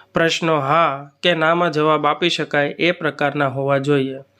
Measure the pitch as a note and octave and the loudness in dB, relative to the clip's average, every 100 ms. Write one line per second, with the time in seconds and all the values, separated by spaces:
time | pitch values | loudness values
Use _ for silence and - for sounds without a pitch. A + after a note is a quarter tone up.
0 | - F3 E3 - E3 D#3 C3+ D#3+ D#3+ C#3 | -8 0 0 0 0 0 2 2 2 -2
1 | C#3+ _ F3+ E3 D#3+ E3+ F3 D3+ D#3 D3+ | -12 _ 0 2 2 2 0 0 2 2
2 | D3 D3+ F3 - D3 D3 C#3+ - E3 F3 | 2 0 -2 -2 -2 -2 -2 0 -2 0
3 | D#3 C#3+ C#3+ D3 C#3 C3 C#3 C#3 C#3 C#3+ | -4 -2 -2 0 -2 -2 0 0 2 0
4 | C3+ C3+ - _ | 0 -6 -16 _